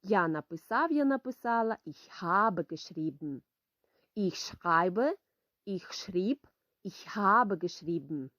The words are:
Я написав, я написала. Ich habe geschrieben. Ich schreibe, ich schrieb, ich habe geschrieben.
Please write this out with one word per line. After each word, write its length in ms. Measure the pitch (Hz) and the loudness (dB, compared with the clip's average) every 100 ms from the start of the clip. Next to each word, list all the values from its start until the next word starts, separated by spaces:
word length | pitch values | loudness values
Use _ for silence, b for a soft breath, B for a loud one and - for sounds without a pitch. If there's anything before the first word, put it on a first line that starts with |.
Я 240 | 190 202 170 | 2 2 2
написав, 640 | 156 - 165 - 226 330 | 0 -6 -14 -4 0 2
я 140 | 294 277 | 2 4
написала. 720 | 269 254 262 240 233 220 220 - | 2 -2 -6 -2 0 0 -4 -10
Ich 360 | 147 - - | -18 -18 -8
habe 440 | 175 185 220 180 160 | 2 4 4 2 -4
geschrieben. 760 | 160 - 165 156 143 151 135 _ _ _ _ _ _ _ | -6 -10 -6 -6 -4 -8 -8 _ _ _ _ _ _ _
Ich 240 | - 190 - | -4 -2 -2
schreibe, 760 | - - 175 165 180 180 269 392 _ _ _ _ | -12 -8 2 4 4 2 0 -2 _ _ _ _
ich 220 | - 190 - | -8 -8 -8
schrieb, 540 | - - 180 190 - _ _ _ _ | -14 -4 -2 0 -2 _ _ _ _
ich 320 | 196 - - 208 | -14 -14 -10 0
habe 420 | 202 214 226 185 | 4 6 4 0
geschrieben. 760 | 175 - 160 170 143 151 131 | -4 -6 -4 -4 -2 -6 -6